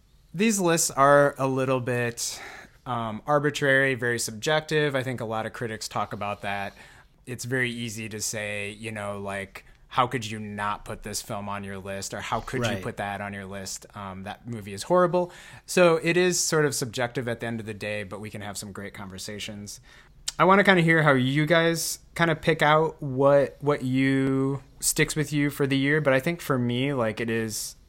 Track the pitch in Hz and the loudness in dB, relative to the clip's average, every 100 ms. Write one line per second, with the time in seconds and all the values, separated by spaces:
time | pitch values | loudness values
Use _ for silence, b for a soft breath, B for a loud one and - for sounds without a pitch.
0 | _ _ _ 170 226 196 170 165 - 131 | _ _ _ 0 2 4 4 4 2 4
1 | 139 143 143 - 135 131 131 131 123 120 | 8 8 6 2 0 0 0 0 0 -2
2 | 120 - - - B B B B 131 120 | -2 -4 -8 -8 B B B B -6 -4
3 | 113 107 - 147 147 143 139 135 135 120 | -4 -6 0 2 2 0 4 4 4 2
4 | 120 117 - 107 156 156 151 151 147 131 | 0 -2 -4 -4 0 0 2 0 2 0
5 | 127 120 110 110 110 - 117 110 - 113 | -4 -6 -4 -4 -6 -6 -8 -8 -6 -4
6 | 104 104 101 101 101 101 98 - B B | -4 -6 -6 -6 -6 -6 -6 -12 B B
7 | B _ - 120 120 131 123 117 117 110 | B _ -14 -10 -4 -2 -2 -4 -8 -8
8 | 110 107 - 110 104 104 101 107 110 107 | -8 -8 -6 -6 -6 -6 -6 -8 -10 -8
9 | 101 101 101 98 95 - - b b - | -8 -6 -6 -6 -8 -14 -20 b b 0
10 | 123 131 107 110 104 104 104 101 - 107 | 0 -2 -6 -8 -8 -4 -4 -4 -8 -10
11 | 107 98 - 104 101 101 98 98 98 98 | -8 -10 -8 -8 -6 -8 -8 -10 -8 -8
12 | - 104 - 117 - 131 113 98 113 - | -8 -8 -4 -4 -4 -2 -2 -2 -6 -6
13 | 101 101 101 101 95 98 95 - - 107 | -6 -6 -8 -10 -10 -10 -10 -12 -14 -14
14 | 98 95 101 - 120 113 101 98 - 180 | -12 -12 -12 -12 -10 -10 -10 -8 2 4
15 | 175 180 175 B B B - 180 175 165 | 4 2 -2 B B B -2 4 6 6
16 | 165 175 180 175 - 156 147 - 123 127 | 2 2 2 2 0 2 2 0 -4 -4
17 | 120 139 120 113 117 113 107 101 107 104 | -4 -4 -4 -4 -6 -6 -8 -8 -6 -4
18 | 98 104 107 104 101 98 104 95 101 - | -6 -10 -10 -10 -10 -10 -12 -10 -12 -12
19 | 95 95 - 104 110 104 101 - B B | -14 -12 -12 -10 -10 -12 -14 -16 B B
20 | B - - - 175 196 196 180 165 160 | B -18 -6 2 6 8 8 6 6 6
21 | 151 131 127 147 156 165 165 165 - - | 6 6 4 2 4 4 2 0 -4 -8
22 | - - 165 160 170 160 151 156 160 - | -8 0 0 2 0 4 4 4 2 -2
23 | 143 127 139 143 135 - 143 147 127 131 | -6 2 6 6 4 0 -2 0 0 2
24 | 135 135 135 135 135 139 - - - - | 2 2 2 0 0 -4 -8 -6 -2 2
25 | 147 156 147 151 143 139 135 135 139 156 | 0 0 -2 0 0 0 0 2 2 2
26 | 143 131 170 170 - 131 120 120 139 135 | 4 2 2 -4 -2 0 0 0 0 0
27 | 110 104 113 113 110 107 - - | -2 -2 -2 -2 -2 -6 -10 -14